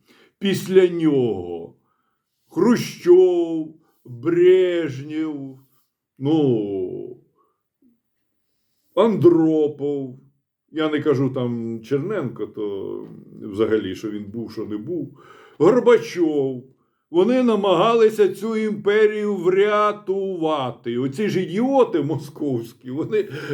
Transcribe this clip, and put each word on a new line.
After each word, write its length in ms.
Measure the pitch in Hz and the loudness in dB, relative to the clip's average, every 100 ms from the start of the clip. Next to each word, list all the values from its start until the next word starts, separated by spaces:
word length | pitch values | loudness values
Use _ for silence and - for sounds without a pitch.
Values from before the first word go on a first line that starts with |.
| _ _ _ - | _ _ _ -6
після 500 | 196 180 - 190 180 | -2 -2 2 4 4
нього: 880 | 170 160 139 120 98 87 85 82 - _ _ _ _ _ _ _ | 4 2 2 0 -2 -6 -10 -12 -18 _ _ _ _ _ _ _
Хрущов, 1300 | - 208 214 - - 175 180 185 175 165 160 156 - _ _ | 0 4 2 0 -2 6 8 8 4 -2 -4 -8 -14 _ _
Брежнєв, 1500 | 131 120 143 170 180 185 180 175 156 131 147 156 156 143 135 131 _ _ _ _ _ - | -20 -8 -2 4 6 6 4 0 -4 -6 -8 -6 -6 -6 -12 -16 _ _ _ _ _ -6
ну, 960 | 135 160 143 113 101 98 90 50 - - _ _ _ _ _ _ _ _ _ _ _ _ _ _ _ _ _ | 0 2 2 2 0 -4 -6 -8 -12 -18 _ _ _ _ _ _ _ _ _ _ _ _ _ _ _ _ _
Андропов, 1300 | - 226 185 165 165 160 156 147 139 143 143 131 - _ _ _ _ _ | 2 2 6 6 6 4 2 0 -2 -6 -4 -8 -14 _ _ _ _ _
я 160 | 151 156 | -4 -2
не 120 | 151 | 0
кажу 280 | 151 131 135 | 0 2 0
там 500 | 131 123 120 113 113 | -2 -4 -4 -6 -8
Черненко, 640 | 110 139 175 208 127 - 104 | -4 -4 -2 -6 -6 -8 -10
то 600 | - 104 98 98 98 107 110 - - | -8 -8 -6 -8 -10 -14 -18 -20 -18
взагалі, 520 | 110 98 110 110 95 | -8 -2 0 0 -2
що 160 | 92 107 | -8 -10
він 140 | 104 | -10
був, 280 | 101 117 107 | -12 -12 -12
що 140 | - - | -10 -10
не 100 | 107 | -8
був, 420 | 123 170 135 - - - - - | -8 -8 -10 -16 -20 -20 -14 0
Горбачов, 1080 | 160 247 226 233 - 175 160 147 135 127 - _ _ _ _ | 2 4 4 2 2 -2 -2 0 -4 -6 -14 _ _ _ _
вони 320 | 165 202 254 | 0 2 2
намагалися 880 | 247 214 196 170 214 233 220 214 196 | 2 2 2 2 4 4 2 4 0
цю 280 | - 220 220 | 0 -6 -4
імперію 800 | 220 202 196 214 214 214 208 196 | -4 -4 0 4 4 2 -4 -2
врятувати. 1600 | 175 185 208 208 208 175 - 196 190 180 156 151 131 - 123 120 | 0 2 2 2 0 -2 -4 -4 -4 -4 -2 -2 -4 -8 -6 -4
Оці 300 | 139 - 202 | -4 -2 -2
ж 140 | 160 | -2
ідіоти 600 | 170 185 254 277 240 165 | -2 -2 0 2 2 0
московські, 880 | 139 147 - - 147 120 113 - 127 | -2 -4 -8 -8 -4 -4 -6 -14 -10
вони 380 | 135 170 214 - 143 151 | -8 -4 -2 -4 -6 -6